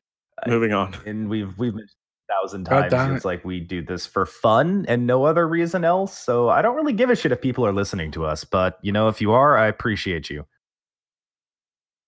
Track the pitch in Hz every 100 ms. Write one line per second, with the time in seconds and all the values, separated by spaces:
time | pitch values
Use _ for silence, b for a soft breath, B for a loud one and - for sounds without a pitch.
0 | _ _ _ - 120 117 113 104 95 92
1 | 107 107 107 110 101 92 123 107 107 _
2 | _ _ _ 101 95 98 90 131 90 127
3 | 135 135 98 87 92 90 85 90 78 90
4 | - - 92 - 113 110 160 202 - 120
5 | 120 127 143 165 165 165 170 180 165 180
6 | 196 - - 120 120 120 196 262 302 208
7 | 247 240 160 123 131 123 113 98 98 98
8 | 80 76 80 76 - 98 92 - 101 101
9 | 110 104 104 117 143 131 110 107 123 101
10 | - 82 71 73 71 _ _ _ _ _
11 | _ _ _ _ _ _ _ _ _ _